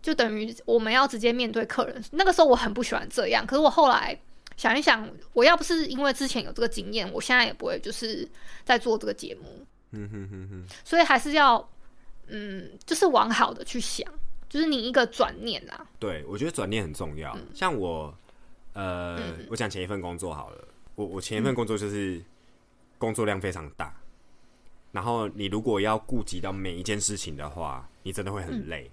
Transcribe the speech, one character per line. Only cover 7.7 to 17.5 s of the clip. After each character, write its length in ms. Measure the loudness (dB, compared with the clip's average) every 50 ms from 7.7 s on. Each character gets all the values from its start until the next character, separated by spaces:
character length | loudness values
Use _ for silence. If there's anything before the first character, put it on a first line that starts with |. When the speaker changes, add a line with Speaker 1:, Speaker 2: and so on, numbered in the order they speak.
| -4 -4
Speaker 1:
就 120 | -6 -8 -8
是 340 | -6 -6 -6 -6 -6 -8 -10 -12 -12 -12 -10 -10 -10 0
在 140 | 2 2 2
做 180 | 4 0 0
这 100 | 0 0
个 60 | -6 -6
节 220 | -6 -8 -12 -12
目。 320 | -14 -16 -18 -18 -20 -20 -20 _ _ _ _
Speaker 2:
嗯 180 | -12 -10 -10 -8
哼 200 | -8 -10 -10 -10
哼 180 | -10 -12 -12 -12
哼。 180 | -12 -14 -14 -14 -16 -18 -8
Speaker 1:
所 140 | 0 4 4
以 40 | 6
还 160 | 6 6 4
是 140 | 2 2 4
要， 380 | 6 6 6 6 4 2 -4 -16 -18 -18 -18 -18 -20 -16 -14 -14 -12 -12
嗯， 440 | -12 -10 -10 -10 -8 -10 -10 -12 -14 -18 -18 -6
就 100 | -4 0
是 120 | 4 4
往 240 | 6 6 6 4 4
好 240 | 4 4 2 2 2
的 100 | -6 -10
去 160 | -8 -6 -4
想， 260 | -4 -4 -4 -6 -6 -8 -4 -2 0 0 0 -2 -4 -4
就 120 | -2 0
是 60 | 2
你 200 | 2 2 0 -2 2
一 40 | 4
个 140 | 4 4
转 280 | 2 2 0 0 0 0 -8 -8
念 220 | -8 -8 -8 -10
啦。 200 | -12 -16 -16 -18 -18 _ -8
Speaker 2:
对， 260 | -6 -6 -6 -6 -8
我 100 | -8 -6
觉 80 | -4 -4
得 60 | -4
转 180 | -2 -2 -4 -2
念 140 | -2 -2 -2
很 100 | -4 -6
重 240 | -6 -6 -6 -6
要。 160 | -8 -8 -8 -10
Speaker 1:
嗯。 100 | -10 -12 -14